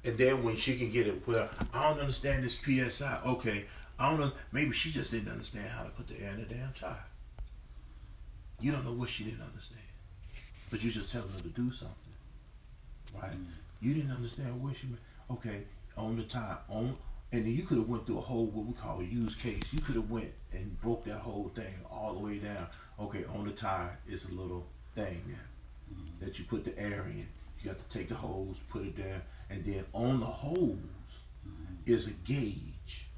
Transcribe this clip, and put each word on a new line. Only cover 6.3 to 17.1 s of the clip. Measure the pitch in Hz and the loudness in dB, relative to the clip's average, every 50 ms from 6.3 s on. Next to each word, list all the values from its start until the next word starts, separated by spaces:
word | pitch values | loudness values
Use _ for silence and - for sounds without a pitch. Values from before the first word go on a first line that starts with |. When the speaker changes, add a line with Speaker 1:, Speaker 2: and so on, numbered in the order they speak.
Speaker 1:
in | 98 110 | -4 -4
the | 113 | -4
damn | - 120 123 131 135 131 | -4 -4 -2 -2 -4 -4
tire. | - - - - 95 - - - - - - - - - - - - - - - - - - - - - - - - - - - - - - - - | -4 -4 -4 -4 -6 -8 -10 -12 -12 -14 -12 -8 -8 -8 -8 -8 -12 -12 -12 -14 -14 -14 -14 -14 -12 -12 -12 -12 -12 -12 -12 -12 -12 -12 -12 -6 2
You | 110 143 | 4 4
don't | 151 135 131 | 4 4 2
know | 120 120 | 0 0
what | 120 123 - | 0 0 0
she | - - 104 | -2 -4 -4
didn't | 107 113 110 | -4 -4 -6
understand, | - - - - - - - - - - - - - - - - - - - - - - - - - - | -8 -10 -10 -10 -12 -12 -12 -14 -14 -14 -14 -14 -14 -14 -14 -12 -12 -10 -10 -10 -10 -12 -14 -14 -6 -4
but | 117 104 110 | -4 0 0
you | 117 | 0
just | 107 107 101 - | 0 0 -2 -2
telling | - 120 104 95 | -2 -2 -4 -4
her | 95 92 | -6 -6
to | 82 85 | -6 -6
do | - 120 123 123 | 0 0 0 0
something, | 123 - - - - - - - - - - - - - - - - - - - - - - - - - - - - 101 | 0 -2 -8 -8 -10 -10 -14 -14 -14 -14 -14 -14 -16 -16 -16 -16 -18 -18 -16 -16 -16 -16 -14 -14 -14 -12 -12 -10 -8 -6
right? | - 95 | -6 -4
Speaker 2:
Mm. | - 92 90 85 82 - - - - - | -4 -6 -6 -8 -10 -12 -12 -14 -8 2
Speaker 1:
You | 110 127 147 | 4 4 6
didn't | 156 139 135 | 6 4 2
understand | 127 120 120 113 - - 139 123 123 123 | 0 0 -2 -2 -2 -2 -2 -2 0 0
what | 131 139 131 | 0 -2 -2
she | - - | -2 -4
meant. | 127 117 - - - - - - - | -6 -6 -6 -10 -14 -16 -14 -4 -4
Okay, | 123 - - 113 104 104 104 - - - - - - | -4 -2 -2 -2 -2 -2 -6 -8 -10 -12 -12 -8 -4
on | 107 110 113 117 | -2 0 0 2
the | 117 110 | 0 0
tire, | - - 123 110 98 92 - - - | 0 -2 -2 -2 -2 -4 -6 -6 -4
on, | 101 110 117 127 131 - - - | 0 2 2 2 0 -2 -4 -6